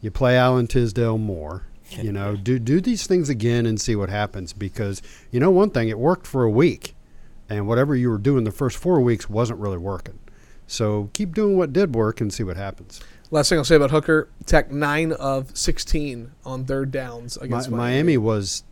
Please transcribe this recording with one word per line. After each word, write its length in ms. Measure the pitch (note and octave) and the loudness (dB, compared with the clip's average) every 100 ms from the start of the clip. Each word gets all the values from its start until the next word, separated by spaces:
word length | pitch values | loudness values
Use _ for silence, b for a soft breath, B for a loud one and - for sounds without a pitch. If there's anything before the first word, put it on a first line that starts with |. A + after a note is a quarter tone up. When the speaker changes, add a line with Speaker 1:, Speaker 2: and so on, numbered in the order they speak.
Speaker 1:
You 100 | A2 | -6
play 260 | - B2+ B2 | 0 4 6
Alan 300 | B2+ B2+ A#2+ | 4 4 2
Tisdale 500 | B2+ A#2 G#2 A#2 A2 | 2 2 0 0 0
more. 460 | G#2+ E2+ D2+ F2+ - - - | -2 -6 -8 -10 -12 -18 -16
You 200 | - A2 | -8 -6
know, 240 | G2+ G2+ G#2 | -4 -4 -4
Speaker 2:
<laughs> 60 | |
Speaker 1:
do, 180 | G2+ B2+ | -2 -2
do 200 | A#2 E3 | 2 0
these 280 | G#3+ A3+ - | 0 -2 0
things 220 | F3+ D3 | 0 0
again 360 | A#2 A#2 A#2+ A#2 | 0 0 2 0
and 140 | A2 | -2
see 140 | - G#2+ | -2 -2
what 140 | F#2 | 0
happens, 440 | G#2 G#2 G2+ F2 | -2 -4 -6 -12
because, 480 | - G2 - G2+ F#2+ B B B | -8 -8 -4 -6 -6 B B B
you 80 | B2 | 2
know, 120 | E3+ | 4
one 200 | F#3 G#3 | 4 4
thing, 180 | A#2+ A2+ | 2 -2
it 80 | G#2+ | 0
worked 280 | C#3+ F3+ - | 0 0 -2
for 160 | C3+ | 0
a 60 | A#2 | 2
week, 440 | G#2+ D#3+ - - - b b b b - | 4 4 2 -12 -18 b b b b -8
and 160 | G#2 G2+ | -6 0
whatever 260 | A#2 C#3+ B2+ | 2 2 2
you 140 | B2 | 0
were 80 | G#2+ | 0
doing 260 | G#2 C3+ | 2 2
the 80 | G#2+ | 0
first 260 | - C3 - | -2 -4 -2
four 220 | - E3 | 2 4
weeks 300 | B2 A2 - | 4 2 -2
wasn't 280 | G#2+ A#2+ A#2 | -2 -2 -2
really 180 | G#2 F2+ | -6 -4
working. 420 | F#2+ F#2 - - - b b b b | -6 -6 -10 -16 -20 b b b b
So 400 | - G#2+ G#2 G2+ | -2 0 0 -2
keep 200 | - F#3+ | -4 -4
doing 220 | F#3 G#3 F#3+ | 0 2 2
what 160 | D#3 | 2
did 240 | D3 F#3+ A#2 | 2 2 2
work 240 | G#2+ - | 0 0
and 140 | G#2+ | -4
see 100 | - | -4
what 140 | G2 F2 | -6 -4
happens. 420 | G2 - - - B B B | -8 -10 -18 -20 B B B
Speaker 3:
Last 160 | D#3 C#3+ | 0 2
thing 80 | E3 | 2
I'll 60 | B2+ | 6
say 100 | D#3 | 6
about 160 | C#3 | 6
Hooker, 380 | D3+ D3 D#3 - - - | 2 4 2 2 -8 2
Tech 240 | D#3 - | 4 4
nine 400 | C#3+ D3 D3+ E3 | -2 0 0 0
of 420 | - C3+ C3+ C3 - | -2 -2 -2 -4 -4
sixteen 720 | - - - D#3+ D3 A#2+ A#2+ - C3 | -2 -2 0 0 0 -8 -14 -16 -12
on 180 | C3 C3 | -8 -4
third 260 | C3+ C3+ | -4 -2
downs 440 | C3+ B2+ A#2+ A#2+ - | -6 -8 -12 -12 -10
against 320 | C3 A#2 - | -6 -4 -2
Speaker 1:
Mi-, 60 | A#2 | -2
Speaker 3:
Miami. 160 | A#2+ C3 | 0 2
Speaker 1:
Miami 220 | E3 C3+ | 4 2
was 460 | A2 G#2+ F#2+ - - | 2 0 -2 -8 -10